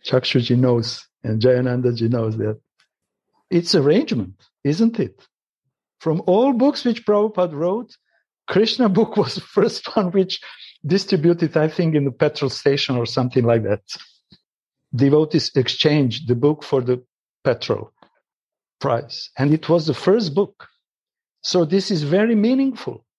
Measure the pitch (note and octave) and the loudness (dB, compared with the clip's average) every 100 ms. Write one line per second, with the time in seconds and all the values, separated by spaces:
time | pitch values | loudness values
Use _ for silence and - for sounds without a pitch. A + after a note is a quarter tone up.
0 | - C3 - C3 A#2 B2 B2+ A#2+ A2+ - | 0 -2 2 0 2 2 4 2 -2 -10
1 | - _ A#2 A2 B2 B2 B2+ B2 B2 A#2 | -18 _ -6 0 2 2 0 0 -2 0
2 | A#2 A#2+ A2 A2 G#2+ G#2+ _ _ _ _ | -2 0 -2 -2 -4 -6 _ _ _ _
3 | _ _ _ _ _ F3 E3+ F3+ C#3 F#3 | _ _ _ _ _ -2 2 2 4 2
4 | D#4+ B2+ F#2 - _ _ C#3 D#3+ A3+ A3+ | 0 -4 -6 -12 _ _ -4 0 0 0
5 | B2+ _ _ _ _ _ _ _ _ _ | -6 _ _ _ _ _ _ _ _ _
6 | D#3+ D#3+ F#3+ F#3+ C4 A#3+ C4+ C#4+ A#3+ A3+ | -4 -2 2 2 2 2 0 0 -4 -2
7 | - G#3 G#3+ G#3 F3 D3 E3+ G#3+ - _ | 0 0 0 0 -4 -2 -2 -4 -8 _
8 | _ _ _ _ - F#3 A3 - A#3 F#3 | _ _ _ _ -2 0 0 2 2 2
9 | A3 G#3 - - - - A3 - - - | 0 0 -2 -6 -4 0 0 -2 -4 -2
10 | F#3 G3 F#3 - - - - _ C#3 F#3+ | 0 0 -2 -6 -14 -20 -20 _ -2 -2
11 | - F3+ E3 E3+ D#3+ D#3+ D#3 D#3+ E3 D3+ | 0 2 2 2 0 0 0 0 0 0
12 | C#3 A#2+ D3+ - C#3 - - C#3 - B2 | -2 0 -2 0 -6 -2 -2 0 -2 -4
13 | A2+ - B2+ C3 A#2 A#2 G#2 G#2 _ - | -2 -2 0 0 2 2 0 -4 _ -18
14 | - _ _ - _ _ _ _ _ A#2 | -18 _ _ -20 _ _ _ _ _ 0
15 | C3+ D3+ D#3 C#3 - C#3 B2 - D#3 D3 | 4 4 4 0 0 -2 -2 0 2 2
16 | C3 A2+ A2 B2 C#3+ D3+ - C3+ B2 B2 | 0 -2 -4 0 0 -2 -2 -2 0 -4
17 | _ _ _ _ C#3+ A2+ - G#2 - _ | _ _ _ _ -4 -4 -4 -6 -6 _
18 | _ _ _ _ _ _ _ _ C#3 A#2 | _ _ _ _ _ _ _ _ -2 -2
19 | - - - - C#3+ D#3 - E3+ D#3 B2 | -4 -16 -16 -2 0 0 2 0 0 -2
20 | - A3 F3+ D3 G3+ _ - _ _ _ | 2 2 2 -2 -4 _ -20 _ _ _
21 | _ _ _ _ - F3+ D#3 F#3+ F#3+ F3+ | _ _ _ _ -2 0 2 0 0 -4
22 | C#3+ F3+ A3+ A3 A3 C4 C4+ - - A#2 | 0 0 2 2 2 0 -2 -4 -12 -14
23 | _ | _